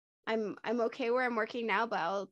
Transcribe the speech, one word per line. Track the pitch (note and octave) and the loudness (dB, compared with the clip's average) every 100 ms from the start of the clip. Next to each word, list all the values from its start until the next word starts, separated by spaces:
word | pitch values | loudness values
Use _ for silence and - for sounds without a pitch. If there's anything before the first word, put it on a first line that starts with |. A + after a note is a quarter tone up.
| _ _ - | _ _ -2
I'm, | A3+ G#3 - | 0 0 -4
I'm | - A#3 | -2 0
okay | A#3 - A#3+ | 0 0 0
where | B3 | 2
I'm | B3+ A#3 | 2 0
working | G#3+ B3 A3+ | 0 -2 0
now, | G3 A3+ | 2 2
but | G3+ | 0
I'll | E3 G3 F#3+ | 0 -2 -4